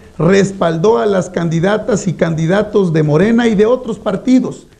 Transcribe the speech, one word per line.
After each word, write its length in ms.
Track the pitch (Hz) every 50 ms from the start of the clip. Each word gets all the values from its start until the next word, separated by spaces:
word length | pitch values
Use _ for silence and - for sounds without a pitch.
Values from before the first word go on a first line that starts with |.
| - - -
respaldó 800 | - 156 175 196 196 185 196 - - 180 170 160 165 175 214 233
a 80 | 233 226
las 240 | 208 196 185 175 -
candidatas 800 | - - 170 165 160 165 165 196 214 208 208 254 214 - -
y 60 | 180 -
candidatos 800 | - 180 165 160 156 165 160 190 208 214 - - 208 190 175 156
de 100 | 160 151
Morena 440 | 151 147 160 196 226 226 233 240
y 80 | 226 214
de 100 | 185 214
otros 340 | 226 254 254 - 226 214 -
partidos 680 | - 214 190 196 - 254 262 254 - 143 - - - - -